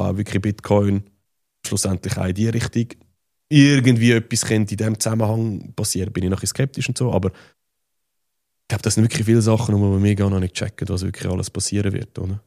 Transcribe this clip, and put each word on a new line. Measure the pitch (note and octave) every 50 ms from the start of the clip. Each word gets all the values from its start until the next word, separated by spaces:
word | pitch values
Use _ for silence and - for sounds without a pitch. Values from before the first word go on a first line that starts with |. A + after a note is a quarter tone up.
| F#2+ F#2+
auch | F#2
wirklich | G2+ G#2+ - - -
Bitcoin | G2 G#2+ G#2 - - - G#2 G2+ G2+ G2+ G2 G2 G2+ _ _ _ _ _ _ _ _ _ _ _ -
schlussendlich | - G#2 G2+ - G2 F#2 F2 - - - G2+
auch | F#2
in | F#2 F#2
die | G#2 A2 A#2
Richtung | B2 A#2+ - - - A#2 A#2 - - _ _ _ _ _ _ _ _ _ _ -
irgendwie | D3+ C#3+ C#3 C#3+ C#3+ C3+ B2 C3 B2 A2+ A#2 A#2+
etwas | A#2 A2+ A2+ - A#2 - -
könnte | - A2 G#2+ G#2+ - G2
in | G2+
diesem | A2 A2 A2 -
Zusammenhang | - A2+ A2 A2+ A2 G#2 A2 A2+ A2+ A2+ G2 - - G#2 -
passieren. | - G#2+ - - F#2 F#2 -
Bin | - F#2 F#2
ich | F#2
noch | F#2+ -
ein |
bisschen | - - -
skeptisch | - C3+ C#3 - - - -
und | A#2+ -
so, | B2+ A#2
aber | F2 F#2 F2+ F2+
ich | - - - _ _ _ _ _ _ _ _ _ _ _ _ _ _ _ _ _ _ _ _ _ _ _ _ -
glaube, | A2+ -
das | - A2 -
sind | G#2+ A2
wirklich | A#2+ - C3+ G#2
viele | A2 A#2 A#2
Sachen, | G#2 A2+ A2 G#2+ A#2 G#2+ G#2 G2+
wo | G2+ G2
wir | G2 F#2+
mega | G2+ G#2 G#2 G2+ G2 G2
noch | F#2+ F#2+
nicht | F#2 F#2 -
checken, | - - G#2 - - - -
was | F#2+ F#2
wirklich | F#2+ G2+ G2+ - - F#2+
alles | F2+ F#2+ G2 -
passieren | - G2 - - G2+ G#2 G2+ G2
wird, | G2 - - - - -
oder? | F#2 F#2 G2 G#2 -